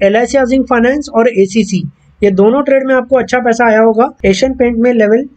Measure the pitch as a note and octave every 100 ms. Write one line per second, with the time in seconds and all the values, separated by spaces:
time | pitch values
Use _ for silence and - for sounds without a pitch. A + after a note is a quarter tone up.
0 | G3 G#3+ A#3+ C#4 B3 C4 A#3+ A#3+ A#3+ D4
1 | C#4 A3+ A#3 F#3+ F#3+ A3 F#3+ F3+ C#3+ -
2 | _ - G#3 F#3+ G#3 C4+ C#4 C4+ C4 C4
3 | B3+ C4 B3 B3+ A#3+ A#3 A#3+ A3 A3+ A3
4 | B3+ - G3 F#3+ C4 C4 A#3+ A3+ A#3+ A#3+
5 | G#3 A3+ C#4